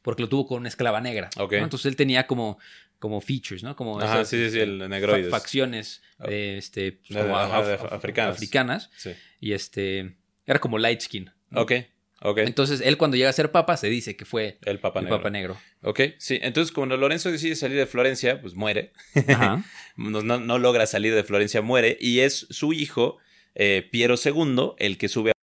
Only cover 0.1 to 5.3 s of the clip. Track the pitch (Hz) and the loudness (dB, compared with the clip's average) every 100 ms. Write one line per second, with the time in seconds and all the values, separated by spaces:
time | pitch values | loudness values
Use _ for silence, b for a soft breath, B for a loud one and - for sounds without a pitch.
0.1 | 120 113 135 135 123 120 - 120 107 123 | -4 0 0 0 -4 -6 -2 0 0 -2
1.1 | 110 90 - 98 104 147 135 135 - 135 | -6 -6 -6 0 0 0 -2 -4 2 2
2.1 | 127 - 127 110 101 B B B _ 107 | 2 2 -2 -2 -6 B B B _ -6
3.1 | 104 - 135 - 92 117 143 117 104 107 | -6 -4 -6 -6 -12 -12 -8 -6 -4 0
4.1 | 113 107 117 113 110 104 98 95 98 104 | 0 0 0 0 0 0 -2 -6 -2 2
5.1 | 101 90 | 2 2